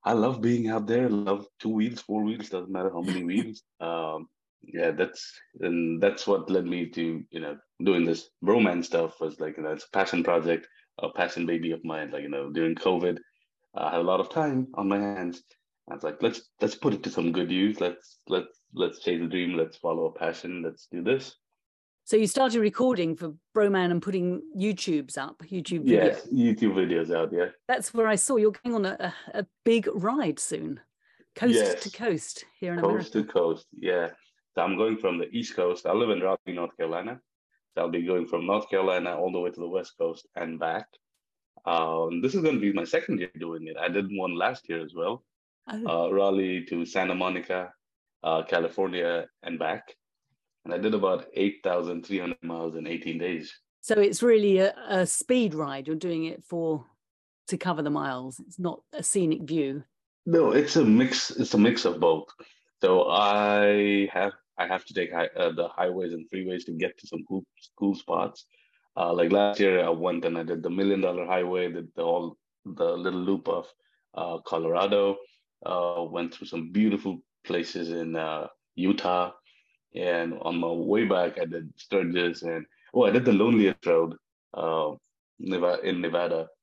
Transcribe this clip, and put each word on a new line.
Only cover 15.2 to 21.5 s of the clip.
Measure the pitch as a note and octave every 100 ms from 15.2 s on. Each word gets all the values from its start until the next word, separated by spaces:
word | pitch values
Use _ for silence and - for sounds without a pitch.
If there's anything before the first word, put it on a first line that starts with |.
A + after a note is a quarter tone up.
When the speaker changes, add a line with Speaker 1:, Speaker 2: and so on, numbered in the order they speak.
| F2+ F2 _ _ _ _ -
Speaker 1:
I |
was | -
like, | D#2 -
"Let's, | - - - _
let's | G#2
put | - -
it | G#2
to | -
some | - E2+
good | E2 E2+
use. | F#2 G2+ G#2+
Let's, | F2 - - _ _
let's, | F#2 - _ _
let's | - E2+ -
chase | - F2
a | E2+
dream. | F#2 F2 F2
Let's | D#2+ -
follow | E2+ E2 E2
a | -
passion. | E2 E2 F2 F2+
Let's | E2 - -
do | F2
this." | F2 C3+ - - _